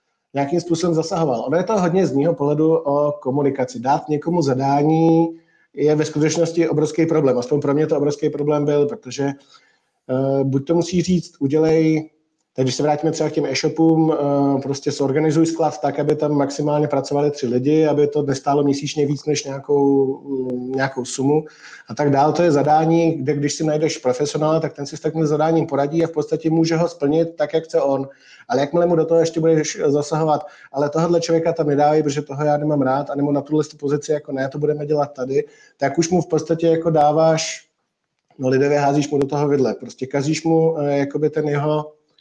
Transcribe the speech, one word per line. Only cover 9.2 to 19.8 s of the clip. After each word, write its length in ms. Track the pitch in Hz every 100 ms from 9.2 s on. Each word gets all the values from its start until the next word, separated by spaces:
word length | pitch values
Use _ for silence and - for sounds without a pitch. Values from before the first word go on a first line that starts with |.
eh, 1200 | 139 139 _ - _ _ _ _ - 131 135 139
buď 240 | 135 135 139
to 80 | 170
musí 260 | 165 185
říct, 300 | 175 180 - -
„Udělej“, 680 | 139 156 160 160 160 156 156 _ _ _ _ -
tak 80 | 131
když 100 | -
se 80 |
vrátíme 280 | 147 147 160
třeba 180 | 160 156
k 40 |
těm 120 | 156 139
e-shopům, 680 | 135 156 160 160 160 160
eh, 480 | 143 143 143 139 135
prostě 300 | 139 135 147
zorganizuj 540 | - 135 143 156 156 160
sklad 360 | - 156 -
tak, 180 | 143 139
aby 160 | 147 151
tam 160 | 147
maximálně 560 | 147 139 - 147 147 147
pracovali 440 | 139 135 143 147
tři 160 | 147 120
lidi, 380 | 127 135 156 156
aby 220 | 139 147
to 160 | 147
nestálo 400 | 139 139 143 143
měsíčně 420 | 143 139 147 151 143
víc 200 | 147 151
než 180 | 143
nějakou, 600 | 139 135 135 143